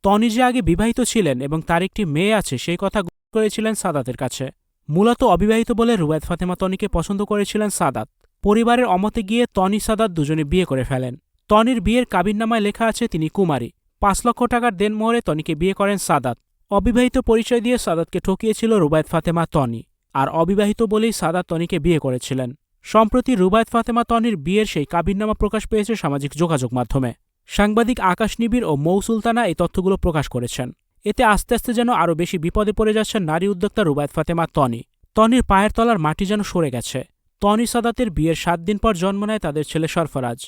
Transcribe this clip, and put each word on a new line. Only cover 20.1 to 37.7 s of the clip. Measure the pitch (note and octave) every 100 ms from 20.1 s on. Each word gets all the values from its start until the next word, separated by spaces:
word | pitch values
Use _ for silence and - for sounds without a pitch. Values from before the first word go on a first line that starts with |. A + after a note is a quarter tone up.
আর | C#3 C3+ E3
অবিবাহিত | E3 G3 G#3 G#3 A3
বলেই | G#3+ A3+
সাদাত | G#3 E3 F3 F3
তনিকে | E3 E3+ F3+
বিয়ে | D3+ D#3+
করেছিলেন। | C3+ B2+ - C3 B2+ C#3 _ _ -
সম্প্রতি | A3 A3 - -
রুবায়েত | A#3+ F#3 A3 A3+
ফাতেমা | A#3+ A3+ A#3
তনির | A#3 A#3 A#3 G3
বিয়ের | C#3+ G3+ G#3+
সেই | E3 C#3+
কাবিননামা | E3+ E3 G3 G#3+
প্রকাশ | G#3+ G#3+ G#3+ -
পেয়েছে | G#3+ G#3 G#3+
সামাজিক | D#3 C#3 C#3+ C#3+
যোগাযোগ | E3+ D3+ B2 B2+
মাধ্যমে। | A#2+ C#3 B2+ - _ _ _
সাংবাদিক | - G#3 G#3+ A#3 B3 F#3+
আকাশ | F3+ G#3+ -
নিবিড় | A#3 B3 D#3+
ও | C#3+
মৌ | D#3 F#3+
সুলতানা | F#3+ A3+ A#3 A#3 A3
এই | D#3+
তথ্যগুলো | E3+ - F#3 F#3+
প্রকাশ | F3 D#3+ C3+
করেছেন। | B2+ A#2+ - B2+ - _ _
এতে | G#3 G#3+
আস্তে | A#3 G3+ -
আস্তে | A#3 - A3+
যেন | A#3+ G#3+
আরও | E3+
বেশি | D#3+ F3 F3+
বিপদে | D#3+ G#3+ G#3 G#3
পড়ে | G#3+ G#3+
যাচ্ছেন | G#3+ A3 E3
নারী | D#3+ G3
উদ্যোক্তা | F#3 G3+ -
রুবায়েত | F#3 C#3+ D3 -
ফাতেমা | D3+ E3+ D#3+
তনি। | - C3 A#2 - _ _ -
তনির | A3 B3 -
পায়ের | F#3+ G#3 -
তলার | A#3 G#3+
মাটি | D3+ D#3+ F#3+
যেন | G#3
সরে | G3 F3+ D#3
গেছে। | A#2+ - B2+ - _ _ _
তনি | G3+ G#3+
সাদাতের | A#3